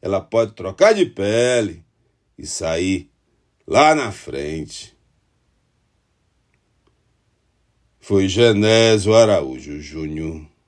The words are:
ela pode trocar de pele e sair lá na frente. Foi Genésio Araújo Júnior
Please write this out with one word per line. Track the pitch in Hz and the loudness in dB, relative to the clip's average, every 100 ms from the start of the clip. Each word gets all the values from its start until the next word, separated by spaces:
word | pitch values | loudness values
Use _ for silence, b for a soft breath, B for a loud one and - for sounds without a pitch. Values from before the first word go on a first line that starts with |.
ela | 90 107 | -4 -6
pode | - 113 113 | -4 -2 -2
trocar | - 92 95 202 | -6 -12 2 2
de | 214 156 | 4 -2
pele | 98 98 113 123 123 107 80 _ _ _ _ _ - | -2 -2 0 0 0 -2 -8 _ _ _ _ _ -20
e | |
sair | 78 - 80 80 92 92 - _ _ _ _ _ | -14 -8 -6 -4 -2 -4 -8 _ _ _ _ _
lá | - 107 151 | -2 2 4
na | 156 123 | 2 -2
frente. | 98 - 65 73 80 76 - - _ _ _ _ _ _ _ _ _ _ _ _ _ _ _ _ _ _ _ _ _ _ _ _ _ _ _ _ _ _ _ | -10 -12 -10 -8 -8 -12 -16 -20 _ _ _ _ _ _ _ _ _ _ _ _ _ _ _ _ _ _ _ _ _ _ _ _ _ _ _ _ _ _ _
Foi | - 98 95 | -4 -2 0
Genésio | 92 120 104 107 113 113 110 95 | 2 2 4 4 4 4 2 4
Araújo | 110 113 98 69 65 71 73 | 4 6 4 -2 -12 -14 -16
Júnior | 73 78 78 78 80 80 78 _ | -14 -12 -10 -8 -10 -12 -18 _